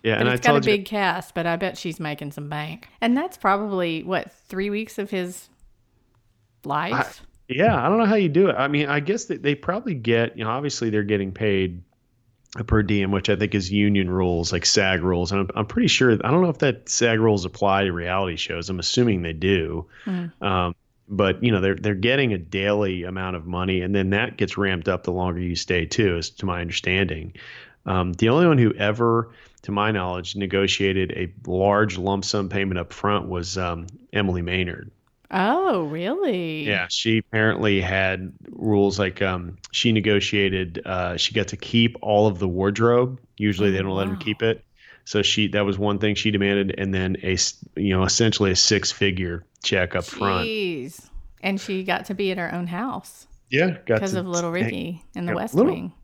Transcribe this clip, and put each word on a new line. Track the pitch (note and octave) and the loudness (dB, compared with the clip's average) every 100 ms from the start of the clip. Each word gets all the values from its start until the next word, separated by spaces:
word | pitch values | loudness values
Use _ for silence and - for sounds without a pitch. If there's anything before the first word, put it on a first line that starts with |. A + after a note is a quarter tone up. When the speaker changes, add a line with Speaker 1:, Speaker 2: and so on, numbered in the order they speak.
Speaker 1:
Yeah, | A2+ G#2+ | 2 2
Speaker 2:
But | |
Speaker 1:
and | A#2+ | 2
Speaker 2:
it's | B2 C#3+ | 2 4
Speaker 1:
I | |
Speaker 2:
got | |
a | C#3+ | 4
Speaker 1:
told | C3+ | 4
you | G#3 | 0
Speaker 2:
big | F#3+ | 0
cast, | G#3+ F#3+ E3+ - - | -2 0 -2 -6 -4
but | E3+ | -2
I | E3+ | -2
bet | F#3+ - | -4 -6
she's | F3+ D#3+ | -10 -6
making | D#3 D3 D3 | -6 -6 -10
some | C#3+ D3 | -10 -10
bank. | D3+ D3+ D#3+ - _ | -8 -8 -12 -18 _
And | A#3 B3+ | 2 2
that's | F4+ - | 0 -2
probably, | G3+ G3 G#3 F#3+ F3 D#3+ | 0 2 0 -2 0 -2
what, | E3+ F#3 - | -2 -4 -4
three | _ _ F#3+ G3+ | _ _ -6 -4
weeks | G3+ A3 - | -4 -6 -8
of | G3 | -4
his | G3 F3+ F#3 - _ - _ _ _ _ _ _ _ _ _ D3 | -4 -4 -8 -18 _ -20 _ _ _ _ _ _ _ _ _ -4
life? | D3 E3+ A3+ - - - _ _ | -2 0 -2 -2 -6 -20 _ _
Speaker 1:
I, | |
yeah, | C3 G#3+ F3 C3 | 2 4 4 2
I | |
don't | G#3+ | 4
know | A3 | 4
how | G#3+ | 4
you | F3+ | 4
do | D3 F#3+ | 4 4
it. | B2 | 4
I | C#3 | 2
mean, | D3 D3 | 2 2
I | D3 | 0
guess | D3 A3+ - | 0 -2 -2
that | E3 | -2
they | C#3+ C#3+ | 0 0
probably | - F#3+ C4 | -2 -4 -4
get, | D3 A2+ A#2 A#2 - | -4 2 2 2 -2
you | |
know, | A2 | -4
obviously | B2 D3 - A2+ | -2 -4 -2 0
they're | G#2+ | 0
getting | G2+ G#2 F#2+ | 2 0 0
paid | F2+ A2 G2 F#2+ F2 - _ _ _ _ _ _ - | -2 0 2 0 -4 -16 _ _ _ _ _ _ -10
a | |
per | A2 A2 | 2 2
diem, | G#2 G#2 F#2+ | 4 2 2
which | G2 F#2 | 0 0
I | G2 | 0
think | G#2 | 0
is | G#2 F2+ | 0 0
union | G2+ G#2 G2+ F2+ | 2 4 4 2
rules, | F#2 F2+ E2+ E2+ | 0 2 0 0
like | F2 - | -2 2
sag | - F#2+ F#2 | 2 2 2
rules. | F2+ F2 F2 | 2 0 0
And | G2 | 0
I'm, | F#2+ - | -2 -2
I'm | G2+ | -2
pretty | - A#3 | 0 2
sure, | - B2+ | 4 6
I | A2 A2+ | 4 4
don't | D#3+ | 2
know | F3+ | 2
if | D3+ | 2
that | C#3+ A2 - | 0 0 -4
sag | - A#2 A2 | 0 2 4
rules | A2+ G#2 F2+ | 4 2 -2
apply | - G2+ F#2+ | 0 2 2
to | G2 | 2
reality | F2 F2 F#2 F#2+ E2 | -2 -2 -2 -2 -4
shows. | - E2+ E2+ | -6 -6 -6
I'm | F#2 | -6
assuming | E2+ - A#2+ F#2+ | -2 2 2 2
they | E2+ | -2
do. | D#2+ F#2 G2 D#2+ E2 E2+ - - | -2 2 2 0 -6 -8 -12 -8
Speaker 2:
Mm. | F3+ F3 - | -6 -6 -6
Speaker 1:
Um, | G2 F#2 F2+ E2+ _ _ _ | -2 0 -2 -6 _ _ _
but, | G2 G2 F#2 | 0 0 2
you | A#2+ | 2
know, | G#2 | 2
they're, | F#2+ G2 | 2 0
they're | G#2 | -2
getting | G2 A2+ C3+ C3 | 0 2 2 0
a | G2 | -2
daily | D#2+ F#2+ G2+ G#2 G2+ F#2 | -4 -4 0 0 0 -2
amount | F2 F#2 F#2 F2+ | -6 -6 -6 -6
of | E2 | -6
money, | F2 F#2 F#2 | -4 0 0
and | F2+ | 0
then | G2 F#2+ | 0 2
that | G2 B2 - | 0 -2 -2
gets | G2 - | -4 0
ramped | G2 F#2 E2 | -2 0 -2
up | F2+ | -2
the | - | -2
longer | F2+ F2+ E2+ | -2 -2 -2
you | F2+ F2 | -4 -4
stay, | - F2+ E2 | -2 -2 0
too, | - G#2 E2+ | 0 2 0
is | D#2+ | -6
to | - F#2+ | -6 -6
my | F2 | -4
understanding. | E2+ E2 - F#2 G2 D#2+ F2 - - - - _ - | -4 -4 0 0 0 -2 -10 -16 -20 -20 -20 _ -2
Um, | F#2 F2+ | 0 0
the | F2 A2+ | 2 4
only | C#3+ F3 | 6 6
one | C#3+ | 6
who | A2+ - | 4 4
ever, | G2+ G#2+ A#2 A#2 A2+ - - _ | -2 2 2 2 -2 -10 -20 _
to | - | -6
my | G2+ G#2 | -2 0
knowledge, | G#2 F2+ F2+ F2+ G2+ | 0 -2 -6 -6 -6
negotiated | G2 G2 G2 - G2 F#2+ F#2 | -2 2 2 2 2 2 -2
a | - F2+ - - | -4 -6 -8 -4
large | F#2 G2 G2+ G#2+ F#2 | 2 4 4 2 0
lump | F#2+ G2 | -2 -2
sum | G2 G#2+ F#2+ | -2 -2 -2
payment | G2 G2 F2+ | -2 -2 -4
up | E2+ | -6
front | - G2+ G2+ F2+ | -4 0 0 -2
was, | F2+ F2 F#2 | -6 -6 -4
um, | F2+ E2+ F2 - _ | -4 -6 -10 -18 _
Emily | A2 G2 F2+ | -2 0 0
Maynard. | E2+ F#2 F2+ - - _ _ _ _ | -2 -2 -2 -6 -14 _ _ _ _
Speaker 2:
Oh, | F#3+ G3 D#4 F#4+ G#3 | -2 0 0 0 -2
really? | D#3 D#3+ F3+ E4+ F#4 F#3 E3+ D#3 C#3+ | -2 -6 -6 -2 -2 -2 -4 -4 -2
Speaker 1:
Yeah, | G2 F2+ | -2 -2
she | - A2+ A2+ | -2 0 0
apparently | - A2 A2 - G#2+ G2 | 0 2 2 2 2 2
had | F2+ F#2+ F#2+ F#2+ F#2 - - | 2 0 0 -2 -6 -14 -18
rules | - A2 G2+ G2+ G2 | -6 2 4 4 2
like, | F#2+ F#2 | -2 0
um, | F#2+ F#2 F2 F#2 - | -2 -2 -6 -12 -8
she | - A#2+ | 0 2
negotiated, | A2 G#2 G#2 - G#2 G2 F#2 F2+ E2+ - | 2 4 2 2 2 2 0 -4 -6 -6
uh, | F#2 F2+ F2 | -4 -2 -2
she | - | -2
got | G#2+ G2 | 0 -2
to | G2+ | -6
keep | - A#2 A#2 A#2 | 0 4 4 2
all | G#2 G#2 G#2+ | 2 4 4
of | F2+ | 2
the | F#2+ | -2
wardrobe. | F2 F#2+ G2+ A#2 A#2+ B2+ C3 _ _ | 0 0 2 4 4 2 -4 _ _
Usually | G#2+ F#2+ G2+ | -2 2 2
they | F#2+ | 2
Speaker 2:
Oh, | |
Speaker 1:
don't | F#2+ F#2+ | -2 -2
let | G2 | -2
'em | |
Speaker 2:
wow. | G2 | -4
Speaker 1:
keep | A2 G#2 | -6 -2
it. | A2+ A2+ _ _ - - | 0 -2 _ _ -20 -20
So | - G#2+ | -4 0
she, | G2 - G#2 | 0 2 2
that | G2+ G2+ | 2 0
was | F#2 | 0
one | G#2 G2+ | 0 2
thing | G#2+ G2+ | 0 0
she | A2+ | 0
demanded, | G#2 G2+ G2+ G2 - | 2 2 2 0 -2
and | G2 | -2
then | F#2+ F#2 F#2+ | 0 -2 -2
a | F#2 | -2
s-, | F#2 - - - - | 0 -2 -4 -12 -4
you | G2+ | 0
know, | F#2 | 2
essentially | F#2 - A2+ - G2 | 2 4 2 4 2
a | F#2 | 4
six-figure | - G#2 - - G2+ F#2+ F2 E2+ - _ | 4 2 0 0 0 0 -4 -6 -10 _
check | - G2 F2+ F#2 | -2 0 0 -2
up | |
front. | F2 - G2+ F#2+ F2+ | -4 -2 0 0 -2
Speaker 2:
Jeez. | A3 F#3+ D#3 B2+ - - - - - | -4 -4 -6 -10 -14 -18 -16 -18 -8
And | F#3+ G3 | -6 -4
she | - F#3+ | -4 -6
got | F#3+ F#3 - | -2 -4 -4
to | |
be | F#3+ G3 | -4 -2
at | F#3 | -2
her | E3+ | -4
own | E3+ F3 | -4 -4
house | F3 B3+ G#3 - - - - _ | -4 -6 -8 -12 -20 -20 -20 _
Speaker 1:
Yeah, | C3 F3+ D#3+ - | 0 0 -2 -2
got | A2 | 0
Speaker 2:
'cause | G3 | 0
Speaker 1:
to | F#3+ | -4
Speaker 2:
of | F3+ | -2
Little | F3 E3+ | -2 -2
Speaker 1:
hang, | F3 A3+ | -2 -4
Speaker 2:
Ricky | F3+ E3+ E3+ - - | -4 -8 -10 -12 -8
and | F3 | -6
The | |
Speaker 1:
yeah, | F#3+ | -4
Speaker 2:
West | A3+ G#3+ | -2 2
Speaker 1:
Little, | C#4 | 2
Speaker 2:
Wing. | - F3+ - | 0 -8 -14